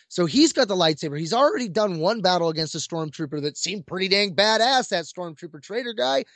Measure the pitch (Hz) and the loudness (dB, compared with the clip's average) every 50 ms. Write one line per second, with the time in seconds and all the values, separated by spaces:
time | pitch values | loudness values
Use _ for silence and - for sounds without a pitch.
0 | _ _ - - 175 160 135 254 311 320 - - 254 196 202 185 170 160 156 - | _ _ -2 -2 0 2 4 4 4 4 4 2 0 0 2 2 2 2 2 0
1 | - 156 139 147 165 156 202 233 277 302 - - 247 214 156 220 214 202 180 160 | -4 -6 -6 -6 -4 -2 2 4 4 4 2 0 -4 -4 0 0 0 0 0 0
2 | 156 185 226 233 180 185 180 180 170 165 160 160 160 151 - 160 - - 170 165 | 0 0 0 2 2 2 4 4 2 0 0 -2 -4 -6 -6 -8 -8 -6 -6 -6
3 | 160 156 - - 160 139 151 147 139 151 - - - - 190 208 156 - 156 185 | -6 -6 -6 -8 -8 -6 -6 -4 -6 -6 -6 -6 -6 -6 -6 -8 -8 -8 -4 -4
4 | 190 196 190 202 208 202 165 190 202 214 220 214 220 247 269 254 233 - 208 175 | 0 2 2 2 2 0 2 2 4 4 4 4 4 4 4 2 2 0 -2 -2
5 | 165 - - - 180 170 160 - - 165 151 151 131 - 196 233 262 240 233 214 | -4 -4 -8 -10 -10 -10 -10 -12 -16 -16 -16 -18 -16 -8 -8 -8 -6 -6 -4 -2
6 | 247 - 269 277 - - _ | 0 0 0 0 -2 -4 _